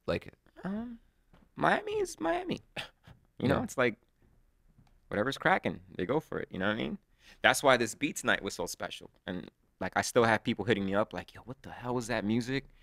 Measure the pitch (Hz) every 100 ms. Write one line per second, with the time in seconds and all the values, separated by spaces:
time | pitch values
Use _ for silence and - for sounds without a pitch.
0 | - 85 - _ _ - 185 208 240 233
1 | _ _ _ - _ - 151 214 415 427
2 | 370 - 320 339 359 - _ - - _
3 | - - _ - 123 139 - - 123 104
4 | _ _ _ _ _ _ _ _ - _
5 | - 101 123 135 165 190 104 87 - 80
6 | 92 147 - 82 - 92 98 110 - 208
7 | _ _ - - 107 131 139 123 113 -
8 | 151 - 123 98 98 - 87 - 95 -
9 | 90 _ - 92 53 _ _ - 92 -
10 | - 123 117 110 - 110 98 101 98 98
11 | 110 87 - - 110 - 90 80 123 123
12 | 110 113 101 117 120 135 - -